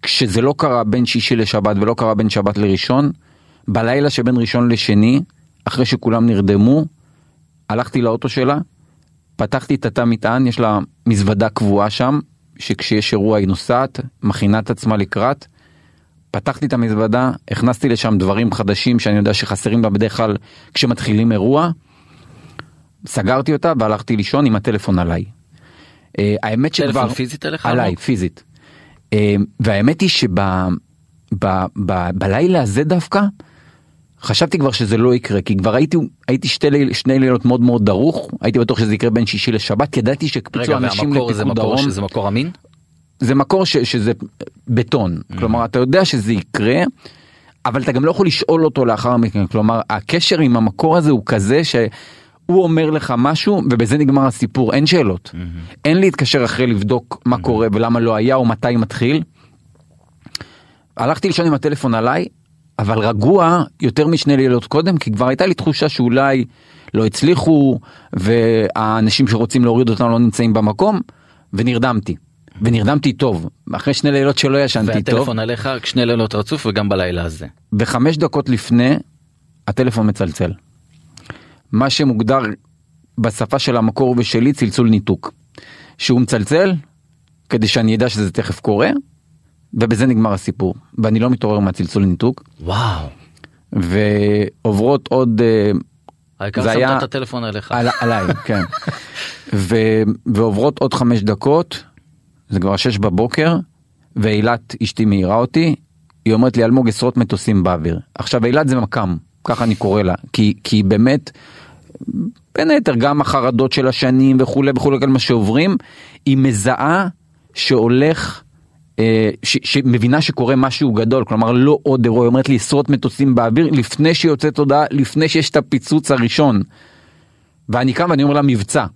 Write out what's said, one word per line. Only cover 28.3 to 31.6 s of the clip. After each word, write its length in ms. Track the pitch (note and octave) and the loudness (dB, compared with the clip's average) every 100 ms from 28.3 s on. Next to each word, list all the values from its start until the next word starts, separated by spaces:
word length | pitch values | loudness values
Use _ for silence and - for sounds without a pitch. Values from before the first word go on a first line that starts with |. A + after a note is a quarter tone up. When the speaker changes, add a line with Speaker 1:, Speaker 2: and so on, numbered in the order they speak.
| - _ _ _ - - _ _ G#2+ | -6 _ _ _ -20 -20 _ _ 0
Speaker 1:
אה, 200 | G#2 G2+ G2+ _ | 2 0 -2 _
והאמת 420 | A2+ G2+ A2+ E3 | -2 2 0 2
היא 80 | F#3+ | 0
שב-, 300 | - A#2 F#2 G2 F#2 F#2 F2 _ _ _ _ _ G2+ | 0 0 0 0 0 -2 -4 _ _ _ _ _ -4
ב-, 260 | G2+ F#2+ | -2 -2